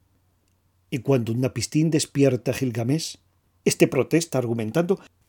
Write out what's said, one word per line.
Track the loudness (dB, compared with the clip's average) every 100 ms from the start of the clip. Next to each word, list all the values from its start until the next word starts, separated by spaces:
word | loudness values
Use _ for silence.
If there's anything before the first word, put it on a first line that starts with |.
| _ _ _ _ _ _ _ _ -10
Y | -6
cuando | 0 0 0
Utnapishtim | -2 -2 -4 -2 0 2
despierta | 2 0 2 2 2 -2
a |
Gilgamesh, | -2 -2 -2 -2 -2 -4 -14 _ _ _ _
este | 0 4 2
protesta | 2 0 0 0 -4
argumentando | -2 -2 -2 0 0 -2 -6 _